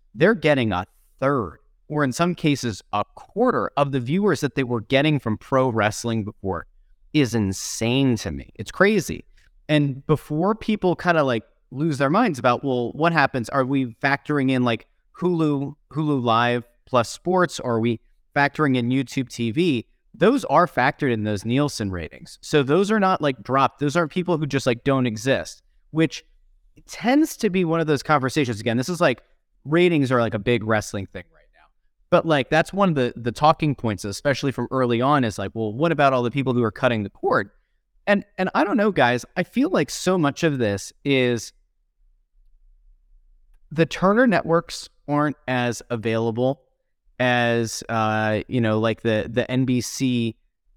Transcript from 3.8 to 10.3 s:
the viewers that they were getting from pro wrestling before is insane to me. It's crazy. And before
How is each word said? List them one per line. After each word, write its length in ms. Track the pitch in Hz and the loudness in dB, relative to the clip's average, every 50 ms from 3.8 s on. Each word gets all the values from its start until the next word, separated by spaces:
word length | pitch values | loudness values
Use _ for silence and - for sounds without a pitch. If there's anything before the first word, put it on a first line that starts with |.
| 143 143 | -2 0
the 80 | 135 135 | 0 -4
viewers 420 | 120 120 160 196 208 202 156 - | -2 -2 -2 0 2 0 0 0
that 120 | 151 123 - | -2 -4 -2
they 100 | 143 131 | -2 -2
were 180 | 120 123 113 | -2 -2 -4
getting 380 | - - 131 135 143 156 151 135 | -2 0 0 2 4 4 2 0
from 180 | - 113 107 | 0 -2 -4
pro 320 | - - - 135 131 131 131 | -4 -4 -2 0 2 2 2
wrestling 540 | 110 113 101 107 - - - 120 113 113 98 | 2 2 0 0 0 -2 -4 -4 -4 -4 -4
before 440 | 104 - - - 98 87 82 - _ _ _ _ _ - _ _ - - | -6 -10 -8 -6 -6 -6 -6 -8 _ _ _ _ _ -20 _ _ -2 2
is 200 | 151 135 110 117 | 2 2 2 2
insane 840 | 113 104 95 95 - - - - - 113 117 123 135 139 131 117 | 0 0 0 -2 -4 -8 -10 -6 -4 -2 0 2 2 2 2 0
to 140 | 104 - 95 | 0 -4 -8
me. 200 | 73 69 - - - | -10 -10 -14 -16 -12
It's 160 | - 95 - | -12 -12 -8
crazy. 540 | - - 190 208 220 190 - - - - - _ _ - _ _ _ _ _ | 0 2 2 4 4 2 0 -4 -8 -10 -12 _ _ -20 _ _ _ _ _
And 380 | - 151 151 147 139 127 135 - | 0 2 2 2 0 -2 -6 -2
before 480 | - 151 - - - | -2 -2 -2 -2 -6